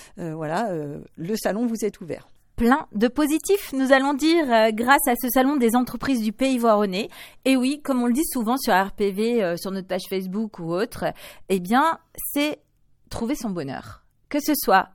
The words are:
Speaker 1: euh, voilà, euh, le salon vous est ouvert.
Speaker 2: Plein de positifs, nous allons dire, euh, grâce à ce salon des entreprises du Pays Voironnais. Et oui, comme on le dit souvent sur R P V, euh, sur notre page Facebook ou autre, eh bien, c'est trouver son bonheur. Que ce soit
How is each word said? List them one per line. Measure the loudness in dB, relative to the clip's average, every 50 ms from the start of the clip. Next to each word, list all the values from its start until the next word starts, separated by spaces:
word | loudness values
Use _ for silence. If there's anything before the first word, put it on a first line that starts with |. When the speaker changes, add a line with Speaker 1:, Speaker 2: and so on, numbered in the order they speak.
| -20 -20 -14 -10
Speaker 1:
euh, | -10 -8 -8
voilà, | -6 -6 -4 -2 -2 -2 -2
euh, | -4 -4 -6 -6 -10 -12 -14 -16 _
le | -12 -6 -6 -4
salon | -2 -2 -2 -2 0 -2
vous | -2 -2 -2 -4
est | -4 -4 -6
ouvert. | -10 -10 -10 -12 -12 _ -20 -20 _ _ _
Speaker 2:
Plein | 0 4 4 4 4 2 -6 -2
de | 0 0 0
positifs, | 2 2 0 2 0 -2 0 0 0 0 0 -4 -2
nous | -2 4 4 4
allons | 4 4 2 0
dire, | 0 2 4 4 4 4 4
euh, | 4 4 4 4 2
grâce | 0 -2 -2 -2 0 0 0
à | 0 0
ce | -2 0
salon | 2 2 2 4 2
des | 2 2 2 2
entreprises | 2 0 -2 -4 -8 -2 -2 -2 0 0
du | -2 -2
Pays | 0 0 0 0
Voironnais. | 2 4 4 4 4 2 0 -2 -4 -6 -6 -10 -16 -20 -20 -20 -2 _
Et | 2 4
oui, | 4 2 0 -2 -2 -2
comme | -2 0 0 2
on |
le | 2 2
dit | 2 0 0 -2
souvent | -2 0 0 -2
sur | 0 2 2 2
R | 2 2 0 -2
P | -2 -2 -2
V, | 0 -2 -2 0 0 0 0
euh, | 0 -2 -4
sur | -6 -6
notre | -6 -8 -6 -6
page | -6 -6 -6 -4
Facebook | -6 -6 -4 -4 -4 -6 -6 -6 -8 -10
ou | -6 -4 -2
autre, | -2 -2 -4 -4 -6 -6 -6 -6 -6 -16 -20 -20 -20 -4 -2
eh | -2 -2
bien, | 0 2 2 4 4 2 0 -4 _ _ _ -12 -10 -6 -2
c'est | -2 -2 -2 -2 -6 _ _ _ _ _ _ _ _ _ _
trouver | -8 -6 -4 -4 -4
son | -4 -4 -6
bonheur. | -6 -6 -6 -6 -8 -10 -10 -14 -18 -20 _ _ _ _ _ _
Que | -4 -2
ce | 0 0 0
soit | 0 4 4 4 4 4 2 -6